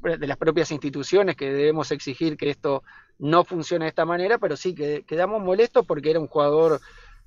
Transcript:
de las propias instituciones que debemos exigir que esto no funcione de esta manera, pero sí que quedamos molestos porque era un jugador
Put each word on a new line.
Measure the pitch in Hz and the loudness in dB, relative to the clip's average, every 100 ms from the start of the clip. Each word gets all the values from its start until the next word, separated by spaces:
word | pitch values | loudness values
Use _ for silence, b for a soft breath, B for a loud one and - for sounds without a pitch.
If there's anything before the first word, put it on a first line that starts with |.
de | 170 165 143 | -6 -4 -4
las | 139 | -2
propias | 160 160 151 | 0 0 0
instituciones | 147 143 139 131 185 190 | -4 -6 -6 0 2 2
que | 147 139 | 0 -4
debemos | 139 147 156 139 | 0 2 2 -2
exigir | 143 - 127 165 151 | -6 -6 -4 -4 -2
que | 143 | -4
esto | 139 147 135 B B B - | -2 -2 -4 B B B -6
no | 143 170 | 2 2
funcione | 175 180 147 170 160 | 2 -2 -2 -2 -2
de | |
esta | 160 | 0
manera, | 165 175 185 233 | 0 0 0 0
pero | 196 139 | 0 -4
sí | 185 | -6
que | 160 147 147 - | -4 -4 -6 -4
quedamos | 156 185 220 | -2 0 -2
molestos | 185 190 233 240 - | 0 2 4 2 2
porque | 147 151 | 0 0
era | 160 | 0
un | 156 | 0
jugador | 151 143 151 165 143 b b b b | 0 2 4 4 2 b b b b